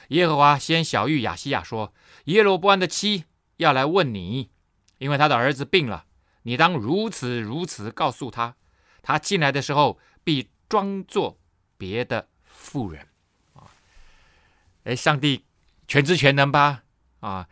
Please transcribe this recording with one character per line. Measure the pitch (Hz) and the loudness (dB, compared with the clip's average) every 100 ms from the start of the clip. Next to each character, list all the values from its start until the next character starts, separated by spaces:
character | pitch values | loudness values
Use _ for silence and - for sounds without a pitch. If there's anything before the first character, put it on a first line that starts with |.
| - | -4
耶 | 160 175 | 0 2
和 | 143 | 4
华 | 143 143 | 4 4
先 | - 165 | 0 -2
晓 | 160 113 117 | 0 0 0
谕 | 156 | 0
亚 | 107 85 | -2 -6
西 | 139 | -4
亚 | 127 | -6
说 | - 110 104 _ _ - - | -4 -8 -8 _ _ -14 0
：“耶 | 202 | 4
罗 | 208 185 | 4 4
波 | 196 | 4
安 | 196 | 2
的 | 180 | 0
妻 | - 208 196 - _ _ - | -2 -4 -4 -8 _ _ 0
要 | 165 | 2
来 | 131 139 | 2 2
问 | 190 147 | 2 0
你， | 104 90 127 120 _ _ _ _ - | -2 -6 -6 -8 _ _ _ _ -10
因 | 135 | -4
为 | 143 | 2
他 | 147 | 2
的 | 123 | 2
儿 | 127 | 0
子 | 135 | -2
病 | 143 190 131 | 0 0 0
了， | 90 - _ _ _ | -6 -12 _ _ _
你 | 117 123 | -6 2
当 | 170 | 2
如 | 160 104 185 220 | 2 -2 -2 -2
此 | - 123 120 | -4 -4 -4
如 | 107 143 | -6 -6
此 | 180 - 104 | -8 -10 -10
告 | - 156 | -4 -2
诉 | - 127 | -2 -8
他。 | 117 117 - _ _ _ _ | -6 -6 -8 _ _ _ _
他 | - 147 | -4 -2
进 | - 196 | -2 0
来 | 143 | 0
的 | 139 | 0
时 | 131 | 0
候， | 143 139 - _ _ | 2 2 0 _ _
必 | - 143 117 _ - | -2 -2 -4 _ -4
装 | 214 196 196 | -2 -2 -6
作 | 185 208 131 - _ _ _ - | -6 -4 -4 -6 _ _ _ -14
别 | 92 110 | -8 -6
的 | 123 113 - _ | -4 -6 -8 _
妇 | _ - - 147 101 | _ -20 -12 -8 -8
人。” | 76 - _ _ _ _ | -10 -20 _ _ _ _
啊， | _ - _ _ - - _ _ _ _ _ _ _ | _ -20 _ _ -20 -20 _ _ _ _ _ _ _
哎， | - 123 | -8 -2
上 | 160 147 | 0 0
帝 | 147 131 _ _ _ _ - | 0 -2 _ _ _ _ -2
全 | 143 | 0
知 | 147 175 | 2 4
全 | 139 | 4
能 | 139 139 | 4 4
吧？ | 143 143 139 _ _ _ _ | 4 2 0 _ _ _ _
啊， | 107 95 90 | -10 -8 -10